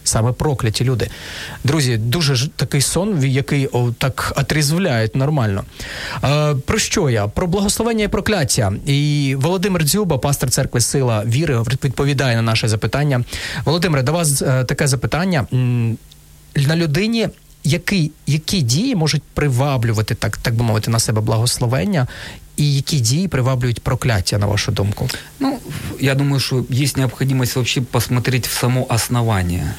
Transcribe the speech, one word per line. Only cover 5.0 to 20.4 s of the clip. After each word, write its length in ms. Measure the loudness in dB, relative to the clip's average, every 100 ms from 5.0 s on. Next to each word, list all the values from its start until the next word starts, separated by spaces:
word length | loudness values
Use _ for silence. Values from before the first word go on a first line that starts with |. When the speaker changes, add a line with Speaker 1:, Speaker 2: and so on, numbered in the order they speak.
| 0
Speaker 1:
нормально. 500 | 0 0 2 0 -2 -6 -12 -12 -10 -8 -4
Е, 320 | 0 2 2 0
про 240 | 0 -2
що 300 | 0 0 2
я? 180 | 2 0
Про 200 | -2 0
благословення 560 | 0 0 0 0 0
і 40 | 0
прокляття. 680 | 0 0 0 0 0 0 -2 0
І 500 | 0 2 0 0 0
Володимир 440 | 0 2 0 0
Дзюба, 340 | 0 0 0 0
пастор 320 | 0 0 0
церкви 320 | 0 0 0
Сила 420 | 0 0 2 0 0
Віри, 340 | 0 2 0 0 0
відповідає 520 | -2 0 0 2 2 2
на 60 |
наше 260 | 2 2 0
запитання. 560 | 0 0 0 2 2 0 -6 -8 -4 0
Володимире, 380 | 0 2 2
до 80 | 2
вас, 300 | 2 2 0
е, 220 | 2 2
таке 240 | 0 0 0
запитання. 600 | 0 0 0 0 0 0
М, 440 | 0 2 2 0 -2 -8 -20 -20 -20 -6 0
на 200 | 2 2
людині 520 | 2 2 2 0 -2 -4 -20 -6
який, 480 | 0 0 0 0 0 -2 -2
які 340 | -2 0 0
дії 340 | 2 2 2 2
можуть 280 | 2 0 -2
приваблювати, 840 | -2 0 2 2 0 0 0 -2 -2
так, 220 | -4
так 180 | -2